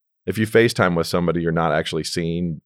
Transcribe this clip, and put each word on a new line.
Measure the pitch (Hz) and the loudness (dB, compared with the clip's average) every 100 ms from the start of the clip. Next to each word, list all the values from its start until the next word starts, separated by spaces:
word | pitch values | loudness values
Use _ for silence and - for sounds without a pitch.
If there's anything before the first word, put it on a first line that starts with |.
| _ _ - | _ _ -6
if | 110 | -2
you | 110 | 2
FaceTime | 113 117 - 92 85 | 4 4 4 2 2
with | 82 | 0
somebody, | 90 87 85 | 0 0 0
you're | 82 | 0
not | 82 82 | 0 0
actually | 78 80 80 | 0 -2 -4
seeing | - 90 82 85 87 73 | -4 -4 -4 -4 -4 -6